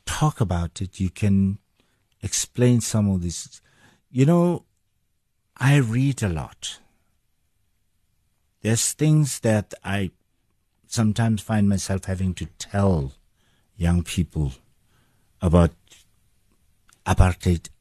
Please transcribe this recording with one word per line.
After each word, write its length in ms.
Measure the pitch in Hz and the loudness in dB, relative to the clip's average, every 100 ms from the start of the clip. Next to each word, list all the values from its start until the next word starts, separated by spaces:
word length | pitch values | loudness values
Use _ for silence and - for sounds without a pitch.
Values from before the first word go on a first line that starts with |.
talk 360 | - - 151 - | -10 -2 -2 -2
about 420 | 95 87 85 - | -2 -2 -4 -8
it, 160 | 95 - | -10 -6
you 120 | 92 | -6
can 480 | - 104 98 98 104 _ _ _ _ _ _ | -2 0 2 0 -4 _ _ _ _ _ _
explain 580 | 95 - - - 123 120 | -8 -6 -6 0 2 2
some 280 | - 110 101 | 0 0 0
of 140 | 95 | 0
this. 380 | 87 - - - _ _ _ _ _ | -4 -8 -14 -20 _ _ _ _ _
You 160 | 127 139 | 0 2
know, 380 | 175 175 165 - _ _ _ _ _ _ _ _ - | 4 2 -2 -8 _ _ _ _ _ _ _ _ -2
I 200 | 131 143 | 2 2
read 460 | 117 120 139 123 | 2 0 -2 -2
a 40 | 95 | -4
lot. 520 | 78 60 - - - _ _ _ _ _ _ _ _ _ _ _ _ _ _ _ _ _ _ | -4 -8 -12 -14 -16 _ _ _ _ _ _ _ _ _ _ _ _ _ _ _ _ _ _
There's 300 | 107 113 - | -2 -2 -2
things 480 | - 156 151 139 - | 0 2 4 2 0
that 320 | 113 107 - - | 0 0 -2 -10
I 280 | 90 101 92 - _ _ _ _ _ _ - | -6 -4 -4 -8 _ _ _ _ _ _ -8
sometimes 540 | 117 107 104 113 104 | -2 0 0 0 -2
find 260 | - 107 101 | -2 0 2
myself 380 | 95 - 95 | 0 -2 -6
having 300 | - 92 92 | -4 -4 -4
to 120 | - 80 - | -6 -10 -14
tell 560 | - 101 98 82 67 - _ _ _ _ _ | -6 0 0 0 -2 -10 _ _ _ _ _
young 280 | - 85 87 | -4 0 0
people 500 | 80 92 80 80 69 - _ _ _ _ _ _ _ - | 0 -2 -4 -2 -6 -6 _ _ _ _ _ _ _ -6
about 300 | 90 87 82 - _ - _ _ _ _ _ _ _ _ _ _ 95 | 2 4 4 0 _ -20 _ _ _ _ _ _ _ _ _ _ -2
apartheid 640 | 92 92 - 92 82 - _ | 2 2 2 -2 -2 -4 _